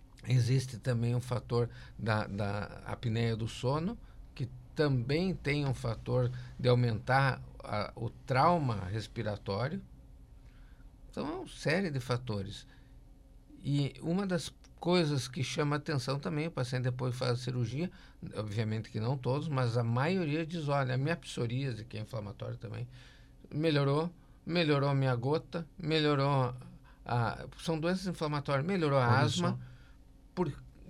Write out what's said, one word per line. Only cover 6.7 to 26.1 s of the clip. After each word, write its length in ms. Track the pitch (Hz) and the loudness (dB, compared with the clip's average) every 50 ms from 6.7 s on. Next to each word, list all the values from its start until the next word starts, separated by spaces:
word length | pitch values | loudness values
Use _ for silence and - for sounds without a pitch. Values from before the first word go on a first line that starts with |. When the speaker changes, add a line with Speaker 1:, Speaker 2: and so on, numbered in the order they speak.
| 123 123 123 120 113 104 - - 127 135 139 135 120 - 127 - - - - | 6 6 6 4 2 0 2 4 4 6 6 4 2 0 -6 -14 -14 -14 -8
Speaker 1:
a, 300 | - 117 107 98 - - | -4 -2 -2 -2 -2 -4
o 160 | - 117 110 | -6 -6 -6
trauma 720 | - - - - 131 127 139 170 180 170 147 127 113 98 95 90 | -6 -8 -4 0 4 6 6 6 6 4 2 0 0 0 -2 -2
respiratório. 920 | 98 110 104 - - - 110 107 104 - - - 98 98 117 143 175 196 - - - - - - - - - - - - - - - - - - - - - - - - - - | -4 -4 -6 -6 -6 -4 -2 -2 -4 -4 -4 -2 -2 0 0 -2 -2 -6 -8 -10 -18 -20 -20 -20 -20 -20 -20 -20 -20 -20 -20 -20 -20 -20 -20 -20 -20 -20 -20 -20 -20 -20 -20 -12
Então, 160 | - - - | -8 -8 -6
é 40 | 294 330 370 | -6 -6 -8
uma 80 | 349 - | -10 -12
série 420 | - - - 143 143 185 196 175 | -12 -6 -2 0 0 2 0 0
de 100 | 139 135 | -2 -4
fatores. 680 | 120 127 123 117 123 120 113 101 95 98 98 - - - - - - - - - - - - - - - - - - - - - - | -2 -2 -2 -2 -2 -4 -4 -4 -4 -6 -10 -14 -16 -18 -20 -20 -20 -20 -20 -20 -20 -20 -20 -20 -20 -20 -20 -20 -20 -20 -20 -8 -4
E 320 | 139 143 143 143 127 - - - | 0 0 0 0 0 -4 -6 -4
uma 240 | 160 170 190 202 | -2 0 0 0
das 260 | 190 180 170 - - - - - - - - | 0 -2 -2 -2 -6 -12 -16 -20 -20 -16 -6
coisas 480 | - 170 180 180 170 147 147 135 123 | 0 2 4 4 4 4 2 0 -2
que 160 | - - 175 131 | -4 -4 -4 -4
chama 320 | - - 170 156 143 147 | -2 0 0 0 2 0
atenção 440 | 147 147 - 156 135 - - 135 139 | 0 0 0 -2 -2 0 -2 -4 -2
também, 260 | 143 190 165 147 151 | -2 -2 -2 -2 -2
o 40 | 165 165 | -2 -2
paciente 320 | - 127 120 131 127 123 | -2 -2 0 0 0 0
depois 320 | 127 123 123 123 127 120 | 0 0 0 -2 -2 -2
faz 160 | 127 127 123 120 | -2 0 0 0
a 40 | |
cirurgia, 540 | 123 - 127 127 123 120 104 113 139 175 185 - - - - - - - - - | 0 -2 -2 0 0 0 0 0 -2 -4 -4 -6 -10 -20 -20 -18 -14 -14 -10 -8
obviamente 540 | - 107 107 101 107 113 107 107 113 110 - | -6 -6 -4 -2 -2 -2 0 -2 -2 -4 -4
que 100 | - 110 | -6 -4
não 160 | 107 117 139 143 | -2 -2 -2 -2
todos, 300 | 123 131 127 147 156 165 | 0 0 0 0 0 0
mas 280 | 147 131 127 117 110 | 0 2 2 2 2
a 60 | 123 117 | 2 2
maioria 640 | 117 117 123 135 160 185 190 175 147 143 156 165 | 2 2 2 2 2 2 2 0 0 0 0 -2
diz, 220 | 156 170 170 156 143 | -2 -4 -4 0 0
"Olha, 260 | 143 143 135 123 127 | 2 2 2 2 2
a 40 | 127 | 0
minha 180 | 135 151 170 | 2 0 0
psoríase", 680 | 170 - - - - 123 113 117 127 139 135 117 107 107 | -2 -4 -10 -4 -4 -2 -2 0 -2 -2 -2 -4 -6 -8
que 120 | - - 107 | -10 -8 -8
é 20 | |
inflamatório 560 | 107 - - 113 104 101 107 - 113 113 120 | -8 -6 -8 -8 -8 -8 -10 -8 -8 -8 -8
também, 300 | 120 - 110 110 110 120 120 - - - - - - - - - - - - - | -8 -8 -10 -8 -8 -8 -8 -10 -18 -20 -20 -20 -20 -20 -20 -20 -20 -18 -10 -6
melhorou, 560 | 147 156 165 151 143 143 139 139 151 160 175 - - - - - - - | 0 2 4 4 4 4 4 4 2 0 -2 -4 -10 -20 -20 -20 -16 -8
melhorou 420 | - 165 175 170 151 147 143 139 143 | -2 0 2 4 4 4 4 4 4
a 60 | 139 | 4
minha 200 | 135 135 131 127 | 4 4 2 2
gota, 500 | 120 120 135 147 160 123 - - 170 165 - - | 2 2 0 0 0 -2 -4 -8 -8 -8 -8 -10
melhorou 800 | - - 147 156 160 151 147 | -6 -2 0 2 4 4 4